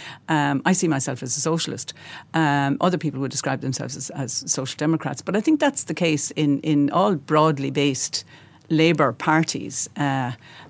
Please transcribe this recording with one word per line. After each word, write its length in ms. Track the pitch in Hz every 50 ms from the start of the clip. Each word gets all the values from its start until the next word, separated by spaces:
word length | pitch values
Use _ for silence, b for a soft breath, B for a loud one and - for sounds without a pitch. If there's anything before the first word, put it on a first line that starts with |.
| B B B B B
Um, 340 | - 160 151 143 143 143 135 -
I 80 | 170 185
see 160 | 165 180 165
myself 340 | 147 135 - 143 127 - 135
as 140 | 123 -
a 20 | 147
socialist. 540 | - 160 165 170 - - 117 - - - - B B B B B B B -
Um, 440 | 165 160 147 143 143 139 139 143 -
other 160 | - 180 175
people 240 | 156 160 151 139 131
would 100 | 139 131
describe 300 | 135 - - 147 135 -
themselves 340 | 135 131 127 - 127 117 139
as, 140 | 151 135 -
as 420 | - - 135 120 - - - -
social 260 | - - 131 127 -
democrats. 440 | - 151 156 160 156 - 135 143 -
But 160 | - - 180
I 20 | 214
think 220 | 311 320 311 294
that's 240 | 311 285 285 - -
the 80 | - -
case 380 | - 175 165 151 139 - -
in, 280 | - 160 156 143 139 135
in 300 | - 156 151 143 143 139
all 260 | - 165 196 214 190
broadly 560 | 139 - - 151 151 156 160 151 135 135 139
based 540 | 135 151 143 143 131 - - - - - - B B B B B B B B -
Labour 420 | 160 151 160 170 165 165 147 127
parties, 800 | 117 - - 160 156 160 160 - - 107 - - - - - - -
uh, 340 | - 147 139 135 135 127 120 120 - B B B B B